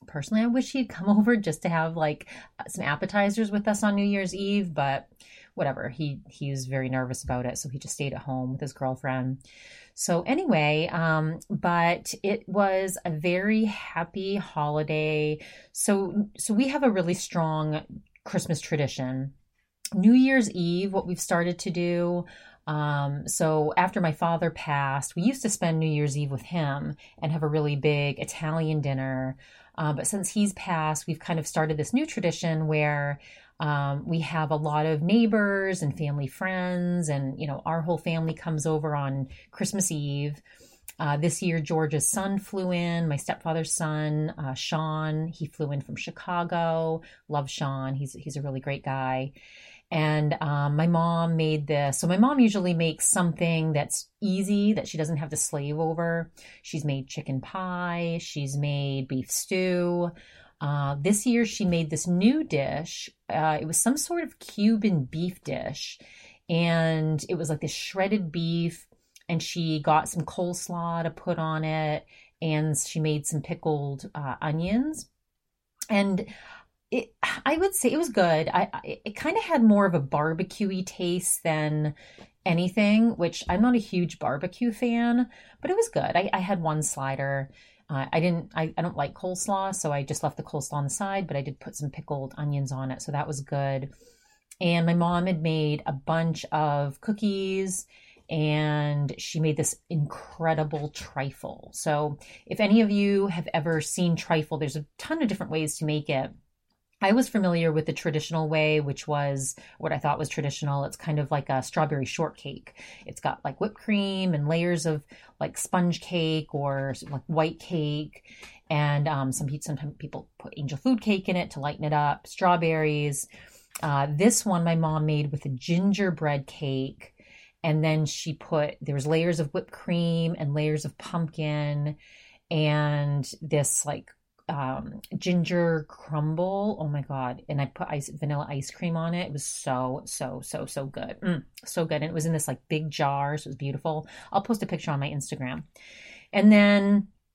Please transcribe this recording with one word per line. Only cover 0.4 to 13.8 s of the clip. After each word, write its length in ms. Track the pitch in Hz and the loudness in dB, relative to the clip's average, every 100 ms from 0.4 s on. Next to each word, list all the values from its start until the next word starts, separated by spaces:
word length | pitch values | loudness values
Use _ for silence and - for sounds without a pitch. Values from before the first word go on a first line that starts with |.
I 40 | 240 | 2
wish 260 | 254 262 | 2 0
he'd 160 | 269 226 | -2 -4
come 200 | - 196 | 0 4
<laughs> 100 | 208 | 6
over 180 | 214 220 | 6 4
just 260 | 170 151 | 2 -2
to 60 | 175 | 0
have, 280 | 165 160 165 | 0 0 0
like, 300 | 156 151 - - - - - | 0 0 -8 -18 -18 -16 -12
some 180 | - | -6
appetizers 680 | 143 151 185 208 202 220 208 | -2 -2 0 2 2 2 0
with 160 | 208 214 | 0 0
us 160 | 208 | 2
on 100 | 208 | 2
New 100 | 202 | 4
Year's 300 | 202 202 180 | 2 2 0
Eve, 400 | 185 196 202 175 | -2 0 2 0
but 320 | 147 139 139 - _ - - - | 0 0 -2 -6 _ -20 -20 -12
whatever. 340 | - 139 - 123 | -4 -2 -2 -6
He, 300 | 123 147 135 - | -4 -6 -6 -12
he 220 | - 139 | -8 -6
was 160 | 135 127 | -4 -4
very 220 | 135 131 | -2 0
nervous 340 | 131 127 127 | 0 -2 -4
about 240 | - 123 123 | -4 -2 -2
it, 100 | - | -6
so 120 | 135 | -8
he 100 | 139 | -8
just 160 | 139 | -8
stayed 180 | - 139 | -6 -6
at 60 | - | -6
home 320 | 139 131 127 | -6 -4 -4
with 100 | 135 | -4
his 120 | 135 | -8
girlfriend. 720 | - 131 127 135 127 127 135 - - - - - | -4 -4 -2 -2 -2 -2 -4 -10 -20 -20 -20 -16
So 280 | - - 170 | -6 0 0
anyway, 680 | 175 311 339 160 147 151 165 | 2 0 4 4 4 2 2
um, 480 | 165 165 156 156 165 - | 0 2 2 0 -2 -6
but 680 | 160 180 170 170 175 - 220 | -2 2 4 4 2 -4 -4
it 240 | 196 - - | -2 -2 0
was 500 | 196 196 190 190 - | 2 4 4 0 -4
a 60 | 175 | -4
very 560 | 156 175 180 202 220 214 | -2 0 2 4 4 2
happy 680 | - | -2